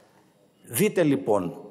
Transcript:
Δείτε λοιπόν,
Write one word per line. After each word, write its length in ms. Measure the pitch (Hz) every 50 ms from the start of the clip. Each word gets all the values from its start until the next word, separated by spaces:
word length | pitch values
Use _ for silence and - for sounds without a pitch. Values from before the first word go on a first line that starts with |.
| _ _ _ _ _ _ _ _ _ _ _ _ _ -
Δείτε 340 | 117 120 196 214 - 185 165
λοιπόν, 580 | 147 135 - - 117 104 101 90 82 - - - -